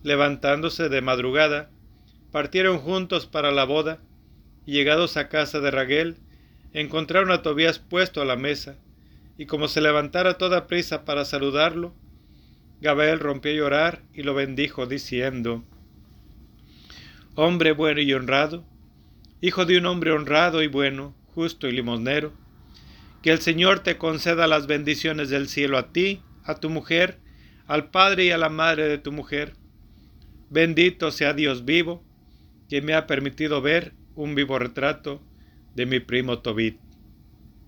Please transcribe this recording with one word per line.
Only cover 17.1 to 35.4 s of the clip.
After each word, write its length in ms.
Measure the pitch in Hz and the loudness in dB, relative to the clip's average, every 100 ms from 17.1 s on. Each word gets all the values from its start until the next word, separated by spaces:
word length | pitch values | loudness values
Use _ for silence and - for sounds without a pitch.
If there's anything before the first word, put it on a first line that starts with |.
| - - | -20 -14
"Hombre 380 | - 160 175 160 | 0 2 4 2
bueno 280 | 151 156 147 | 4 2 2
y 120 | 147 | 0
honrado, 500 | 135 127 135 156 170 - - - - - - - - | 0 2 2 2 -4 -16 -20 -20 -20 -20 -20 -20 -4
hijo 240 | 175 185 | -4 0
de 140 | 175 180 | 2 2
un 80 | 175 | 2
hombre 260 | 180 160 | -2 0
honrado 500 | 151 139 151 175 160 | 0 2 2 4 2
y 60 | 156 | 0
bueno, 480 | 135 139 135 139 - _ | 0 -2 -2 -12 -18 _
justo 320 | - 165 - 135 | -6 -6 -4 -4
y 40 | |
limosnero, 600 | 123 120 117 120 147 151 - - - - - - - - - | -4 -4 -4 -2 -2 -4 -12 -20 -20 -20 -20 -20 -20 -20 -2
que 80 | 160 | 2
el 100 | 160 | 2
Señor 400 | 170 165 185 190 | 2 2 4 4
te 180 | - 170 | 0 -2
conceda 480 | 165 160 175 165 165 | -2 -2 0 2 4
las 200 | 151 139 | 2 2
bendiciones 640 | 147 147 147 160 151 139 | -2 0 -2 -2 -2 -2
del 180 | 139 139 | -2 -2
cielo 300 | - 143 131 | -2 0 0
a 120 | 123 | 0
ti, 320 | 170 190 196 - - | -2 -2 -2 -12 -16
a 160 | - 156 | -10 -6
tu 100 | 156 | -4
mujer, 480 | 160 - 165 180 - - - - - - | -6 -2 2 2 -2 -20 -20 -20 -20 -4
al 240 | 147 147 | -4 0
padre 360 | 185 196 190 180 | 4 4 6 2
y 40 | |
a 80 | 170 | 2
la 120 | 160 | 0
madre 360 | 156 160 156 156 | 0 0 2 0
de 120 | 147 | -2
tu 120 | 143 | -6
mujer. 440 | 147 - 147 147 - - - - - - - - - - | -10 -6 -6 -6 -14 -20 -20 -20 -20 -20 -20 -20 -20 -2
Bendito 640 | 143 165 156 180 180 156 | 4 4 6 4 2 -4
sea 220 | - 147 | 0 0
Dios 320 | 143 147 123 | 2 0 0
vivo, 400 | 123 165 170 170 - _ - - - - _ | 0 0 0 -6 -14 _ -20 -20 -20 -20 _
que 140 | 143 | -6
me 120 | 147 | 0
ha 140 | 160 156 | -2 0
permitido 520 | 135 139 135 151 147 | -4 -4 -4 -2 0
ver 340 | 143 165 175 - - | 2 0 -2 -18 -20
un 200 | - 147 | -10 -4
vivo 240 | 143 139 135 | -2 -2 -2
retrato 640 | 123 117 139 143 151 143 - - | -4 -2 -4 -2 -10 -12 -16 -20